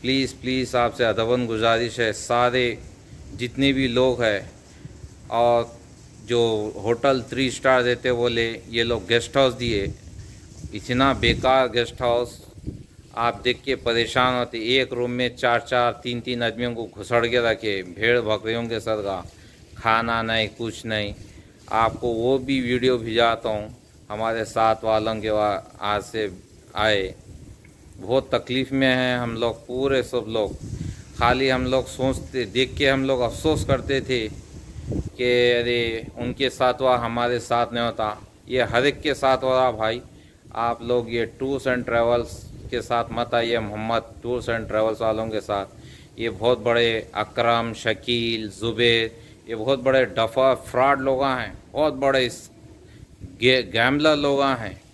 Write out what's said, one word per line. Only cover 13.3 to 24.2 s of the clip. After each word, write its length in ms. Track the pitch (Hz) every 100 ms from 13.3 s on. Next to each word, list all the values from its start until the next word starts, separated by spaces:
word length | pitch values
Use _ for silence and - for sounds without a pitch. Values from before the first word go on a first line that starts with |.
| 120
देख 160 | 123 123
के 100 | 139 127
परेशान 580 | 117 117 117 131 127
होते। 240 | 127 120 113 110
एक 180 | 131 127
room 180 | 120 123
में 240 | 123 123 123
चार 240 | 123 120
चार, 400 | - 123 120 113
तीन 180 | 123 120
तीन 220 | 120 120
आदमियों 320 | 117 107 123
को 100 | 117 107
घुसड़ 400 | 104 98 117 117
के 140 | 123 117
रखे, 320 | 107 110 98 90 87
भेड़ 240 | 113 123
बकरियों 440 | 107 107 110 117 117
के 120 | 113
सरगा, 360 | 113 107 98 92 85 - - - - -
खाना 420 | 113 113 117 117
नहीं, 260 | 113 113 107
कुछ 360 | - 113 107 113
नहीं। 260 | 107 104 101 - - - - -
आपको 400 | 110 113 - 123
वो 260 | 113 120 135
भी 220 | 127 135
video 360 | 120 123 127 123
भिजाता 500 | 113 113 117 113 117
हूँ, 200 | 107 107 117 - - -
हमारे 340 | 107